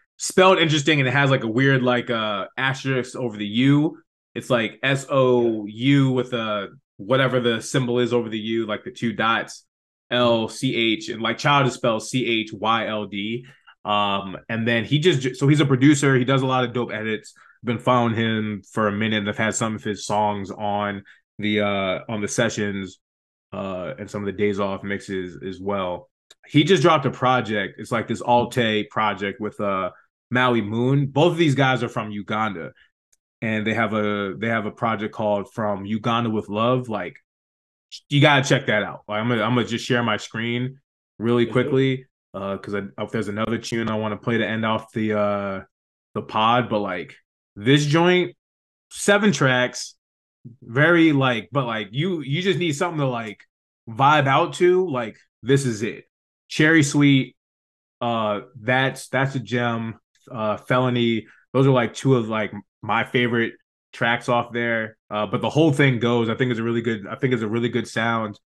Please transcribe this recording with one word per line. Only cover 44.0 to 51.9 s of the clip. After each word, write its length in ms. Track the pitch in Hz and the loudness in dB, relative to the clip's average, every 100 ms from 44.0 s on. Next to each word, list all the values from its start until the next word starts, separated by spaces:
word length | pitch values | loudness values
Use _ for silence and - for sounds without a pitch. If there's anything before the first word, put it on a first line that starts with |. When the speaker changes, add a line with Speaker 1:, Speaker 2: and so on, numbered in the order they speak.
| 107 101 | -4 -4
Speaker 1:
play 180 | - 113 | -2 0
to 80 | 101 | 0
end 200 | 110 110 | -2 -2
off 260 | 110 - | -2 -4
the, 220 | 113 110 104 | -4 -2 0
uh, 420 | 104 101 101 95 - _ _ _ _ | 0 -2 -4 -8 -12 _ _ _ _
the 80 | 104 | -10
pod, 460 | - - 110 120 110 | -4 0 4 2 2
but, 120 | 110 | -2
like, 360 | 98 90 76 - _ _ _ - | -2 -6 -10 -16 _ _ _ -4
this 300 | 107 147 147 | 2 4 4
joint, 500 | 160 175 180 175 - _ _ _ _ _ | 4 4 4 0 -6 _ _ _ _ _
seven 420 | - - 202 214 | -6 2 4 4
tracks, 640 | - 135 127 123 - - _ _ _ _ _ 120 113 | 4 2 2 0 -4 -14 _ _ _ _ _ -20 -20
very, 500 | 107 117 156 170 160 | -6 2 4 6 6
like, 360 | 139 131 117 101 | 4 2 0 -2
but, 140 | 139 120 | -4 -2
like, 220 | 110 101 | -4 -6